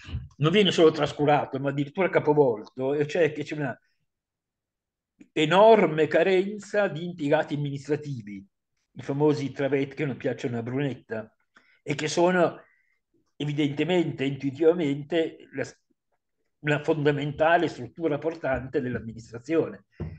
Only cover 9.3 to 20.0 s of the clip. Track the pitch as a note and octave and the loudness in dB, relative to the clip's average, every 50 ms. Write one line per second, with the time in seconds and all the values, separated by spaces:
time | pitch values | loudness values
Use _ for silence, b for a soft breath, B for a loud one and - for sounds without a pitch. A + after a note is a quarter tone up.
9.3 | C#3+ - C#3 C3+ C3+ - C#3 C3 C#3 C3+ C#3+ C#3+ - - D#3 C#3 B2 - - C3+ | 2 0 -2 -6 -6 -4 -2 0 0 -2 -2 -4 -6 -6 -6 -6 -6 -4 -4 -6
10.3 | B2 - - B2+ A#2+ A#2 A2+ A#2+ B2+ C3+ C#3+ C3+ A#2+ - _ - A2+ A2 G#2+ - | -6 -4 -6 -6 -6 -6 -6 -4 -4 -4 -4 -4 -6 -8 _ -10 -10 -10 -10 -12
11.3 | _ _ _ _ _ b b b b b b - D3 C#3 A#2 A2 - F3 E3+ F3+ | _ _ _ _ _ b b b b b b -8 -6 -4 -4 -2 2 2 4 4
12.3 | F#3 F3+ E3 C3+ - B B B B B B B B B _ _ _ _ _ _ | 4 4 2 2 0 B B B B B B B B B _ _ _ _ _ _
13.3 | _ - C#3+ D3 D3 D3 D3+ C#3 C3+ D3 D3+ E3 F#3 F3+ E3 C#3+ C3 - C3+ C#3 | _ -8 -8 -6 -2 -2 -2 -2 0 -2 0 0 2 2 0 0 -2 -4 -4 -4
14.3 | C#3 C3+ C#3 C#3 B2+ D3+ E3 D#3+ F3 F3 D#3 C#3 C#3 D3 D3 - F3 E3 E3 - | -4 -4 -6 -6 -2 2 2 4 4 2 0 -2 -2 -4 -6 -4 -2 -2 -2 -2
15.3 | - - - - - C3+ A#2 - - _ _ _ _ _ _ _ _ _ _ _ | -4 -14 -20 -14 -10 -10 -10 -10 -12 _ _ _ _ _ _ _ _ _ _ _
16.3 | _ _ _ _ _ _ D3+ D3 D3 C#3+ - D#3+ D#3+ D3+ C#3 D3 D3 C3+ C#3+ D3+ | _ _ _ _ _ _ -2 -2 -2 0 0 -2 0 2 2 0 2 0 -2 -4
17.3 | C#3+ D#3 D#3 D#3+ E3+ F3 E3 B2+ - B2+ B2 A2 - E3+ E3 D#3 D3 C#3+ - D#3+ | 0 2 2 4 4 4 2 0 -4 -6 -14 -14 -10 -4 -4 -2 -2 -2 -4 -6
18.3 | D#3+ D#3+ - C3 C3 A#2+ B2+ C#3 - D3 B2 B2+ A#2+ A2 A2+ A2+ A2 A#2 - - | -6 -6 -4 -4 -4 -4 -6 -4 -6 -4 -4 -4 -6 -8 -8 -10 -14 -14 -16 -16
19.3 | A#2 A#2 - D3 E3 D#3 A#2 G2 G2+ - _ _ B B | -16 -12 -6 -2 -2 0 -2 -2 -6 -14 _ _ B B